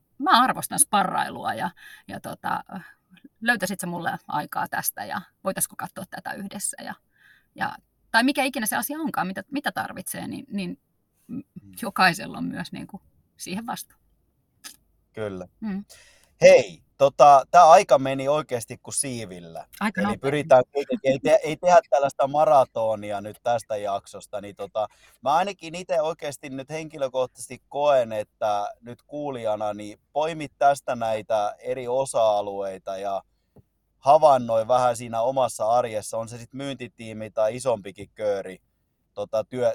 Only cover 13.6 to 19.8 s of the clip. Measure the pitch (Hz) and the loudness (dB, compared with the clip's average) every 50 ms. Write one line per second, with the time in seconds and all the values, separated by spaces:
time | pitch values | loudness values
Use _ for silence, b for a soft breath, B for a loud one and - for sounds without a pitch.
13.6 | 233 240 - 190 - - _ _ _ _ _ _ _ _ _ _ _ _ _ _ | -8 -8 -10 -10 -12 -18 _ _ _ _ _ _ _ _ _ _ _ _ _ _
14.6 | _ - - _ _ _ _ _ _ _ _ 113 110 104 95 - - - _ _ | _ -20 -20 _ _ _ _ _ _ _ _ -10 -8 -8 -8 -10 -12 -14 _ _
15.6 | 220 214 190 196 208 b b b b b b b b b b _ 247 277 190 156 | -10 -8 -8 -8 -10 b b b b b b b b b b _ 8 10 10 10
16.6 | 120 95 82 - _ _ _ _ 139 139 - - 156 147 143 135 127 - - 175 | 8 4 -6 -16 _ _ _ _ 2 2 6 8 8 10 10 8 6 6 8 8
17.6 | 180 156 165 190 202 - 160 139 135 135 135 135 135 135 147 151 147 - 127 120 | 10 12 10 10 8 6 2 2 2 0 -4 -2 -2 0 0 -2 -2 -4 -6 -6
18.6 | - - 127 - _ - 113 - - 139 123 120 113 90 92 87 85 82 82 80 | -6 -8 -14 -16 _ -10 -8 -6 -6 -6 -6 -8 -10 -10 -14 -16 -16 -16 -16 -16
19.6 | - - - - | -16 -18 -10 -6